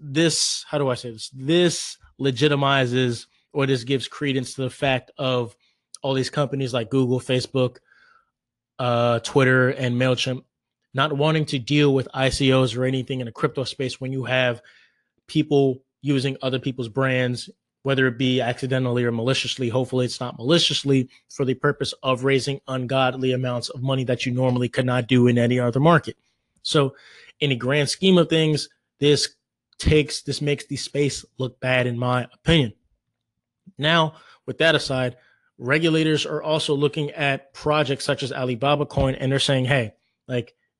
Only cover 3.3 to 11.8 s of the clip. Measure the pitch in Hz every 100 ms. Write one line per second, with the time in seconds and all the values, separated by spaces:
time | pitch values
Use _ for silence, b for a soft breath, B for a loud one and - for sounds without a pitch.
3.3 | _ _ 147 135 127 120 135 - - 143
4.3 | 131 123 - 127 - 139 127 - - 131
5.3 | 127 113 - _ _ _ - 135 131 123
6.3 | 147 143 139 127 123 110 135 123 127 -
7.3 | 127 - 131 123 - b b b b b
8.3 | b _ _ _ - 123 120 120 117 -
9.3 | 143 127 127 127 131 123 120 127 123 131
10.3 | 127 - _ _ _ _ 131 151 143 156
11.3 | 160 151 139 113 147